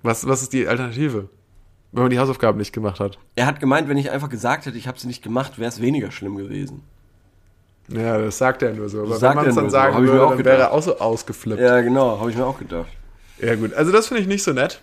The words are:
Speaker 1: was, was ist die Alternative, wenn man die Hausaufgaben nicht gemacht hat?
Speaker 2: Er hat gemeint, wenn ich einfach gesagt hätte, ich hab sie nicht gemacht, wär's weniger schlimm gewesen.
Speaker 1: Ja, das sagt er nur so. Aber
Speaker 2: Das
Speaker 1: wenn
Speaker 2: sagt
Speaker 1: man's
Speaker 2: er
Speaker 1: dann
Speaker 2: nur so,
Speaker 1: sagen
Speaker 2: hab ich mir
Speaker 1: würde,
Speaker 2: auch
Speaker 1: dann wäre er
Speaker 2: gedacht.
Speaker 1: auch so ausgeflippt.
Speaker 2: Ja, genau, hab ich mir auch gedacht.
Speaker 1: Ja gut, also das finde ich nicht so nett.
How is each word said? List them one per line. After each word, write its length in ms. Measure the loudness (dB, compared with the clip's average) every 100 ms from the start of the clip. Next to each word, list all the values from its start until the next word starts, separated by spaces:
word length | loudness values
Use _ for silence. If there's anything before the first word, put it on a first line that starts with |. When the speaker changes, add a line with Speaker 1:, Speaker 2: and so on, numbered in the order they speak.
Speaker 1:
was, 260 | -2 -2 -2
was 140 | -2
ist 100 | -2
die 140 | -4 -2
Alternative, 600 | -2 -4 -4 -4 -4 -8 _ _ -20 _ _ _
wenn 120 | 0
man 60 | 0
die 100 | 2
Hausaufgaben 380 | 0 2 0 0
nicht 140 | -4
gemacht 260 | -4 -6 -4
hat? 180 | -6 -6 _ -2
Speaker 2:
Er 100 | -2
hat 120 | 0
gemeint, 300 | 0 2 2
wenn 80 | -2
ich 120 | -2
einfach 180 | -6 -6
gesagt 360 | -6 -2 -2 -4
hätte, 120 | -10
ich 100 | -12
hab 100 | -12
sie 100 | -12
nicht 140 | -12
gemacht, 360 | -6 -4 -4 -6
wär's 220 | -8 -2
weniger 300 | -2 0 -4
schlimm 240 | -8 -10 -8
gewesen. 460 | -10 -10 -10 -14 -20 _ _ _ _ _ _ _ _ _ -10
Speaker 1:
Ja, 280 | -6 -2 -2
das 200 | -2 0
sagt 240 | 0 0
er 100 | -4
nur 140 | -4 -8
so. 120 | -6
Aber 80 | -4
Speaker 2:
Das 60 | 2
Speaker 1:
wenn 40 |
Speaker 2:
sagt 140 | 4 4
Speaker 1:
man's 120 | 2
Speaker 2:
er 40 | 2
Speaker 1:
dann 80 |
Speaker 2:
nur 60 | 2
so, 40 | 4
Speaker 1:
sagen 180 | 4 4
Speaker 2:
hab 60 |
ich 40 | 6
mir 60 |
Speaker 1:
würde, 120 | 6 6
Speaker 2:
auch 40 |
Speaker 1:
dann 80 | 4
wäre 100 | 4
er 60 | 6
Speaker 2:
gedacht. 140 | 6
Speaker 1:
auch 100 | 2
so 140 | 0 -2
ausgeflippt. 600 | 0 -2 -6 -10 -6 2
Speaker 2:
Ja, 200 | 4 6
genau, 380 | 4 2 2 0
hab 80 | -4
ich 80 | -2
mir 80 | -4
auch 120 | -4
gedacht. 300 | -8 -10 -10 -14 -20 -20 -20 -6
Speaker 1:
Ja 160 | -2 0
gut, 180 | -2
also 180 | 0 4
das 160 | 4 2
finde 140 | -4
ich 60 | -2
nicht 160 | -2
so 100 | -2
nett. 260 | 0 -2 -4